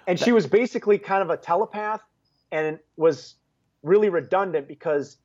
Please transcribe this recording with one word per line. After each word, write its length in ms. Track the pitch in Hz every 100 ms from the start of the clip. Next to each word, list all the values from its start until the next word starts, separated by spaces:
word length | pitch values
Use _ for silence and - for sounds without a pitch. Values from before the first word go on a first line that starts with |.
| -
And 140 | 175
she 100 | 240
was 140 | 233 139
basically 520 | 214 247 233 208 208
kind 240 | - 196
of 80 | 170
a 60 | 156
telepath 640 | - 175 214 208 214 214 - _ _ _ _
and 260 | 156 156 156 _ -
was 380 | 160 135 - _ _ _ _ _
really 260 | 151 208 214
redundant 600 | 170 127 185 190 160 139
because 480 | 143 165 147 127 -